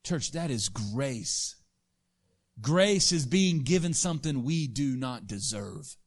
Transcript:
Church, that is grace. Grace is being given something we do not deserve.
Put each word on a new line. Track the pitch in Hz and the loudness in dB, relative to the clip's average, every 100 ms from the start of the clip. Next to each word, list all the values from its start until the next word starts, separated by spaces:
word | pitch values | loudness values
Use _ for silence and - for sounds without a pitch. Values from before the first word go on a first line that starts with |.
Church, | - 170 - | -4 -4 -4
that | 165 165 | -4 -4
is | 117 101 | -2 -4
grace. | - 104 113 139 120 85 - - - _ _ _ _ _ _ _ _ _ - | -4 -4 -4 -4 -4 -4 -4 -6 -10 _ _ _ _ _ _ _ _ _ -6
Grace | 110 170 202 196 - | 2 4 6 6 4
is | 170 | 2
being | 127 185 185 165 | 2 4 6 4
given | 131 180 170 | 2 2 2
something | 156 180 160 151 139 | 0 0 -2 -2 -2
we | 123 165 147 | 0 0 0
do | 110 143 127 | 0 0 0
not | 131 123 101 | -4 -6 -8
deserve. | 104 135 104 101 - - - | -6 -4 -4 -8 -10 -14 -18